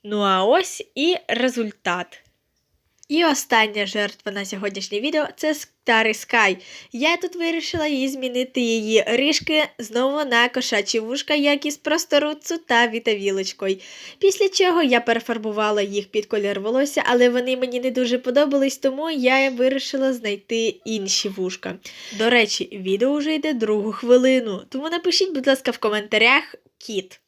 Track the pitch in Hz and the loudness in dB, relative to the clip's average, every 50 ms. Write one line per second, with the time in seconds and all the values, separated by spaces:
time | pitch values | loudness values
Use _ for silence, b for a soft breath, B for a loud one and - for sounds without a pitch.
0 | _ 208 208 208 202 196 190 185 190 214 277 359 359 - - - - _ _ - | _ -4 -2 0 2 2 2 2 4 4 4 2 2 -2 -8 -14 -16 _ _ 0
1 | 285 339 359 - - - - 233 247 254 247 240 226 208 - _ _ 190 175 180 | 0 0 0 0 -2 -4 -2 0 0 -2 0 -2 -6 -6 -8 _ _ -4 -4 -4
2 | 175 _ - - _ _ _ _ _ _ _ _ _ _ _ _ _ _ _ _ | -6 _ -14 -20 _ _ _ _ _ _ _ _ _ _ _ _ _ _ _ _
3 | - _ 285 320 349 320 285 277 - _ 247 226 214 214 208 214 202 196 - 214 | -8 _ 0 2 2 2 0 0 -2 _ 2 2 2 2 -2 -6 -6 -4 -4 -4
4 | 208 202 208 _ _ 208 196 202 196 196 214 190 202 202 190 196 190 - 214 202 | -4 -4 -6 _ _ -10 -8 -8 -8 -8 -8 -6 -6 -6 -6 -8 -10 -6 -6 -4
5 | 233 302 311 302 294 - - - - 302 302 302 - _ _ _ _ - 233 220 | -4 -2 -2 -2 -2 -4 -6 -4 -2 -2 -2 -2 -6 _ _ _ _ 2 2 2
6 | 220 220 214 - - - - 233 208 196 185 185 B B B B B B - 233 | 2 0 -2 -4 -6 -2 2 2 2 2 0 -2 B B B B B B -6 -2
7 | 277 320 339 349 370 339 349 349 339 330 330 330 320 - - 330 302 302 294 262 | 0 0 0 -2 -4 -8 -6 -4 -4 -2 -2 -4 -4 -6 -4 -2 -2 -2 -2 -2
8 | 262 269 277 262 262 254 240 247 254 254 _ 254 240 226 226 226 214 214 220 214 | -2 -4 -4 -4 -6 -4 -2 -4 -4 -2 _ -2 0 0 0 0 0 2 2 2
9 | - - 233 247 277 302 302 302 - - - 311 302 - _ - 240 - 220 240 | 4 4 0 2 2 2 0 0 0 0 0 0 0 0 _ -14 -14 -6 -2 0
10 | 254 269 277 302 302 269 240 233 233 247 - 262 247 - 240 208 202 - - 226 | 0 0 0 -2 -2 2 4 4 4 2 0 -4 -4 0 -2 -2 -2 0 -2 -4
11 | 220 226 247 285 - - 294 302 285 285 285 285 285 294 294 - _ 302 302 330 | -2 -4 -6 -8 -2 -2 0 2 2 2 2 0 -2 -6 -8 -6 _ -2 -2 -2
12 | - _ 302 285 294 302 302 294 - - 339 330 330 - 247 233 240 233 220 233 | 0 _ 2 2 2 0 -4 -6 -8 -8 -8 -8 -2 2 4 4 4 4 0 -4
13 | 233 233 214 202 196 196 196 190 190 - - - 196 196 190 190 B B B B | -2 -2 -2 0 -2 -2 -2 -2 -4 -6 -8 -6 -4 -4 -4 -4 B B B B
14 | B B B B - 392 381 - 392 381 381 - 381 359 339 339 320 254 247 233 | B B B B 2 2 4 4 0 0 2 2 2 4 4 4 4 4 2 2
15 | 240 - 226 226 226 - 233 226 214 220 208 214 214 208 214 208 202 196 196 202 | 2 0 -2 -2 -2 -4 -6 -4 -4 -6 -2 -2 0 0 0 0 -2 -2 -4 -6
16 | 196 - - 214 208 _ - 208 202 202 202 196 196 220 240 262 285 285 - 311 | -6 -4 -4 -4 -4 _ -4 -2 -2 -2 -4 -4 -4 -2 0 0 0 0 0 -2
17 | - - 247 247 247 247 240 247 247 254 254 254 254 254 240 247 247 262 240 254 | 0 2 4 6 6 4 4 2 0 -2 -2 -2 -2 -4 -4 -4 -4 -2 0 0
18 | 254 233 247 254 254 254 240 285 294 285 277 277 269 269 262 - - 269 262 277 | 0 0 0 -2 -2 2 2 4 4 4 4 2 2 2 0 0 -2 -2 -2 -2
19 | 311 330 320 277 247 254 262 269 269 269 254 240 254 262 269 269 262 - - 269 | -6 -4 -4 0 2 4 4 4 4 2 2 2 2 2 2 0 -4 -4 -2 0
20 | 269 269 262 240 220 208 202 202 _ - 226 226 226 220 - - _ 220 220 208 | 0 0 0 -2 -4 -6 -6 -6 _ -4 -2 0 0 -2 -4 -4 _ -6 -4 -4
21 | 196 190 - - - 202 190 190 185 180 185 - - 185 180 190 B B B B | -2 -2 -2 -2 -2 -4 -4 -4 -6 -6 -6 -8 -10 -10 -10 -10 B B B B
22 | B B 220 202 220 233 247 240 220 202 - - - - - 202 185 190 190 202 | B B -4 0 2 4 4 4 4 2 0 -6 -6 -8 -10 -8 -2 -2 0 2
23 | 240 269 285 302 285 311 311 302 294 311 294 233 220 214 214 208 202 220 208 - | 2 0 2 0 0 -2 -2 -2 -2 -2 -2 -2 0 0 0 -2 -2 -4 -6 -6
24 | - 233 247 254 254 262 262 254 233 220 190 - - _ - 262 285 320 339 349 | 4 6 6 6 6 6 4 4 0 -2 -8 -8 -10 _ -10 -8 -6 -4 -6 -2
25 | 349 370 330 - 381 381 330 269 254 277 269 269 - 254 233 - - 214 208 214 | -2 0 0 0 0 0 -2 0 2 2 2 2 0 -4 -4 -2 -2 -2 -2 -2
26 | 208 214 220 214 220 240 262 302 311 - - - _ _ _ _ - - 214 190 | -4 0 2 4 6 6 6 4 2 -4 -18 -20 _ _ _ _ -14 -8 -8 -8
27 | 190 - - _ _ | -8 -8 -20 _ _